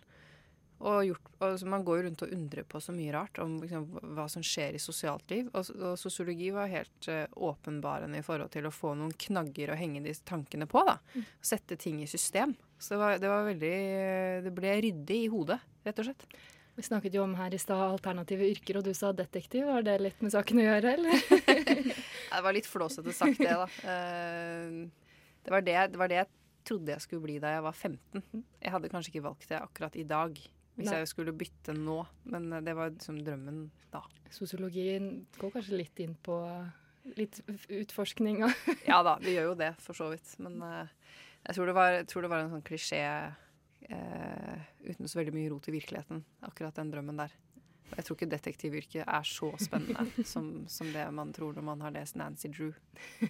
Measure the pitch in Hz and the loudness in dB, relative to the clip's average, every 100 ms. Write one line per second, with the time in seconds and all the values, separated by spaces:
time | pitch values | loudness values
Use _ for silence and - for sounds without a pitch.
0 | - - - - - _ _ - 202 202 | -4 -20 -20 -20 -20 _ _ -6 2 4
1 | 196 170 - - 190 185 185 196 180 170 | 4 0 -8 -4 -2 -2 -2 -2 2 2
2 | 180 165 - 185 151 147 - 156 - 175 | 0 -4 -6 -4 -6 -6 -8 -10 -8 -6
3 | 151 147 202 - 165 160 165 165 151 - | -2 -2 -4 -4 -4 -4 -6 -6 -6 -10
4 | 160 151 151 170 160 - 143 151 - 165 | -8 -6 -6 -4 -2 -2 -2 -4 -6 -4
5 | 165 143 - 202 247 196 180 - 185 180 | -2 -2 -4 -4 -2 -4 -4 -4 -4 -4
6 | 190 - 175 170 180 202 202 175 - _ | -4 -4 -4 -2 -2 -2 -2 -4 -6 _
7 | - 160 151 - 170 147 - 151 143 143 | -4 -2 -4 -2 -4 -2 -6 -4 -2 -2
8 | 160 147 151 160 - 156 151 - 160 147 | -4 -6 -4 -4 -4 -6 -6 -4 -4 -2
9 | 156 160 - 196 156 143 147 156 175 143 | -4 -4 -2 -2 -2 -4 -4 -2 -4 -4
10 | 151 156 - 175 143 151 151 254 381 - | -6 -8 -6 -6 -4 -6 2 6 6 6
11 | - 262 214 - - 220 - 170 180 151 | 0 -8 -8 -6 -2 -2 -2 -8 -4 -4
12 | 147 165 - 196 277 247 _ - - 202 | -4 -2 0 2 2 -2 _ -14 -4 2
13 | 208 196 196 202 208 175 156 185 196 190 | 2 4 4 4 2 0 0 0 0 0
14 | 190 185 185 185 185 180 190 202 220 165 | 0 0 0 -2 -4 0 2 4 2 0
15 | 147 220 226 214 156 247 - - - 208 | 0 2 2 2 2 0 -2 -10 -6 -4
16 | 220 269 - - - - - - - 214 | -4 -6 -14 -20 -20 -20 -16 -10 -2 0
17 | 196 196 196 185 185 185 - 190 190 190 | 2 2 2 0 -2 -2 0 2 2 2
18 | 196 180 175 190 196 202 - 196 196 185 | 0 -2 -2 2 4 2 0 0 0 0
19 | 202 190 180 180 - 247 285 254 214 196 | 0 0 -2 -6 -2 0 2 4 4 4
20 | 196 - 214 208 208 233 220 208 233 285 | 2 0 2 2 6 8 8 8 6 6
21 | 339 277 - 359 - 294 311 302 262 - | 8 6 10 10 10 8 8 6 4 -2
22 | - - - 180 185 202 - 196 160 - | -6 -10 -2 2 4 4 2 0 -2 -2
23 | 165 - 165 262 180 170 185 - 196 180 | -4 4 6 6 6 4 2 -4 -4 -2
24 | 175 175 170 170 170 170 170 165 170 - | -2 -2 -4 -4 -4 -6 -6 -6 -8 -12
25 | _ - - _ - 190 180 175 190 180 | _ -20 -20 _ 2 4 6 6 6 4
26 | 185 175 196 _ _ _ - 214 151 151 | 4 4 2 _ _ _ -4 -2 -2 -4
27 | - 170 156 147 151 156 156 156 190 143 | -4 -6 -4 -2 0 0 -2 -2 -4 -6
28 | - 196 - 220 - _ - 185 160 180 | -8 -10 -8 -10 -12 _ -4 -2 -2 -6
29 | 165 160 143 147 - 160 - - 160 - | -6 -6 -6 -8 -6 -6 -6 -8 -8 -6
30 | 156 151 165 151 - _ _ - 208 165 | -2 0 0 -4 -16 _ _ -6 -2 0
31 | 160 - 165 156 170 - - 156 156 160 | -2 -4 -4 -4 -6 -10 -6 -4 -2 -4
32 | 165 - - 175 165 165 160 160 165 165 | -6 -12 -8 -6 -4 -4 -4 -2 -2 -4
33 | - 151 151 139 135 156 156 - - 147 | -8 -6 -4 -6 -6 -8 -10 -14 -14 -12
34 | - - - - 190 185 185 175 185 190 | -12 -18 -20 -10 -8 -6 -4 -2 -2 -2
35 | 196 - 185 - 196 247 196 190 165 - | -4 -6 -12 -8 -6 -6 -4 -4 -4 -6
36 | 165 165 - 170 170 175 175 - _ _ | -8 -8 -4 -4 -4 -8 -10 -12 _ _
37 | 269 220 208 - - 202 - 202 208 - | -10 -4 -4 -6 -12 -12 -8 -6 -6 -4
38 | 202 - 214 214 226 - - 311 - 175 | -4 0 0 4 2 2 0 0 6 8
39 | 175 156 180 180 160 175 156 165 - 170 | 8 4 2 2 2 2 0 -2 -10 -6
40 | 160 160 - - 180 175 170 165 165 - | -6 -6 -10 -12 -10 -10 -8 -8 -10 -14
41 | - - - - - 180 180 185 180 180 | -20 -20 -20 -12 -6 0 4 8 8 6
42 | 170 185 175 165 160 160 151 160 - 156 | 2 -4 0 0 0 -4 -6 -6 -2 0
43 | 147 147 156 151 - _ _ _ - - | 0 -2 -6 -10 -20 _ _ _ -12 -10
44 | 175 - - - - - 151 - - 175 | -8 -8 -8 -8 -10 -10 -14 -14 -12 -10
45 | - 170 151 156 156 147 - 156 - 185 | -6 -4 -2 -2 -4 -6 -6 -6 -6 -10
46 | 147 160 151 _ - - 160 156 156 147 | -8 -12 -12 _ -14 -10 -10 -6 -6 -6
47 | 143 147 151 - _ - - _ - - | -6 -6 -8 -10 _ -20 -20 _ -12 -10
48 | - 156 165 147 - - 156 151 151 160 | -8 -6 -4 -4 -6 -6 -6 -6 -6 -6
49 | 156 156 151 - 156 - 208 - - - | -2 -2 -2 -4 -4 -4 -2 -2 -2 -2
50 | 233 - 226 - 156 160 156 - 160 151 | -2 -2 -4 -4 -4 -6 -8 -6 -4 -4
51 | 147 147 151 156 156 147 151 147 151 147 | -4 -4 -6 -6 -8 -6 -6 -6 -6 -6
52 | 147 151 147 147 156 147 156 156 - - | -8 -6 -8 -8 -10 -6 -6 -8 -16 -18
53 | - - 220 | -18 -4 -2